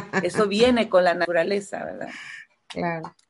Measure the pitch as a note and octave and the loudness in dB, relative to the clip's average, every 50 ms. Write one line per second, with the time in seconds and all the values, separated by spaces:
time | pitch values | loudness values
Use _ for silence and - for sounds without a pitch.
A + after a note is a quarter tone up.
0 | F#3+ - - F#3+ F3+ F3 F3+ G#3 G#3+ G3 G3 G#3+ A#3+ B3+ B3 A#3 A3 A3+ F#3+ F3+ | -2 -2 -2 -2 -2 0 0 0 0 2 2 4 4 4 4 4 2 4 4 4
1 | F3+ F3 E3+ F3 E3+ E3+ E3+ E3 E3 G3 G3+ G3+ G3+ - - - - E2 F#2 - | 4 4 2 2 0 0 2 2 2 2 0 -2 -4 -6 -8 -8 -8 -8 -10 -10
2 | - - - - - - - - - _ _ _ _ - - E3+ F3 E3+ E3 D#3+ | -10 -12 -12 -14 -16 -16 -16 -18 -20 _ _ _ _ -12 -8 -4 -4 -4 -4 -6
3 | D#3+ - - _ _ | -8 -12 -16 _ _